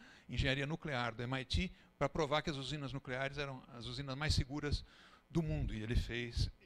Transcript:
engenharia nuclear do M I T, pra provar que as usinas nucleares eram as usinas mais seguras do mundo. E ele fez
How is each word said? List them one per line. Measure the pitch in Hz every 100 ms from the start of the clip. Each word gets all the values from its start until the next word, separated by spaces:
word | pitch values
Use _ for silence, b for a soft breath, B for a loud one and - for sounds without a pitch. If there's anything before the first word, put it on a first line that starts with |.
| B B -
engenharia | 123 135 135 139
nuclear | 165 156 127 120
do | 113
M | 120 131
I | 123
T, | - 185 B B _
pra | 143
provar | 190 147 151
que | 175
as | 139
usinas | 131 151 135
nucleares | 131 - 127 135 143
eram | 143 131 -
as | 120 113
usinas | 123 139 131
mais | 151
seguras | - 143 147 147 131 - B B B _
do | 165
mundo. | 156 151 131
E | 110
ele | 107 120
fez | - 117 120 120 - -